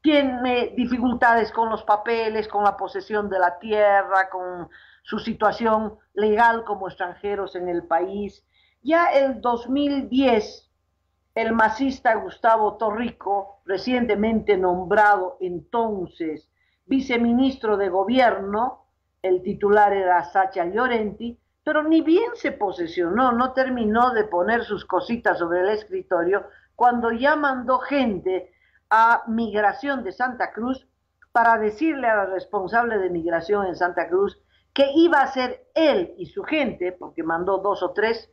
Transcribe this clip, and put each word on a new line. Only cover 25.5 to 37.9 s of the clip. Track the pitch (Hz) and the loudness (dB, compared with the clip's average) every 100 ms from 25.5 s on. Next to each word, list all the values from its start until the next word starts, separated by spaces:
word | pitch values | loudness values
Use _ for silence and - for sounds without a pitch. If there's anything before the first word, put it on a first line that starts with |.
| 175 | 0
el | 190 | 0
escritorio, | 214 - 381 - 180 170 202 - - _ - | -2 -6 -10 -4 -2 0 -2 -4 -20 _ 2
cuando | 247 240 226 | 2 2 -2
ya | 233 269 311 | 0 0 2
mandó | 285 262 247 254 | 0 -2 -2 -2
gente | - 285 247 180 185 185 - _ _ _ _ | 0 0 0 -2 -4 -4 -6 _ _ _ _
a | 220 226 233 233 | 4 4 4 0
Migración | 226 226 208 208 196 285 262 | -4 -2 0 0 0 -4 -4
de | 190 | -6
Santa | - 254 247 175 | -6 -6 -4 -6
Cruz | - 240 262 _ _ _ _ _ | -4 -6 -6 _ _ _ _ _
para | 240 233 226 | 2 4 4
decirle | 214 208 320 277 240 | 0 0 -2 0 0
a | 214 | 0
la | 196 | 0
responsable | 185 180 202 180 233 233 214 | -4 -4 -6 0 0 0 0
de | 185 | -2
Migración | 175 165 165 165 208 190 | -2 -2 -4 0 -2 -2
en | 170 | -2
Santa | 180 180 165 | -2 -2 -2
Cruz | 370 403 - _ _ _ | 0 0 -4 _ _ _
que | - 277 | 0 2
iba | 285 339 294 | 4 4 4
a | 262 | 2
ser | 254 247 - _ | -2 -4 -6 _
él | 302 320 220 170 - | 2 2 2 -2 -10
y | 175 | -12
su | 202 | -10
gente, | 180 311 247 - 180 | -4 -2 -2 -4 -6
porque | 180 165 - | -6 -14 -8
mandó | 160 165 180 190 | -4 -2 -2 -2
dos | 196 190 | -2 -2
o | 180 | -2